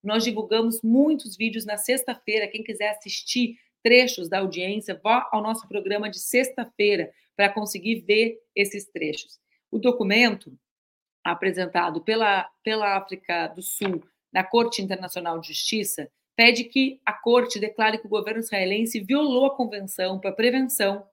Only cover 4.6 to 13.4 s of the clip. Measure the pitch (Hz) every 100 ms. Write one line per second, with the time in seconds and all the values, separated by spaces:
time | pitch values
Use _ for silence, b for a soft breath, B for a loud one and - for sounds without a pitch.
4.6 | 185 208 214 180 214 240 - 214 214 226
5.6 | - 202 190 208 208 - - 247 262 -
6.6 | 233 - 208 196 165 b b - 202 208
7.6 | 208 190 190 226 - 214 226 226 _ -
8.6 | 202 202 202 - 180 - - - _ _
9.6 | _ 220 247 247 190 214 240 196 - 131
10.6 | _ _ _ _ _ _ - 170 196 185
11.6 | 180 180 175 165 190 220 214 196 180 _
12.6 | - 220 208 196 196 190 - 175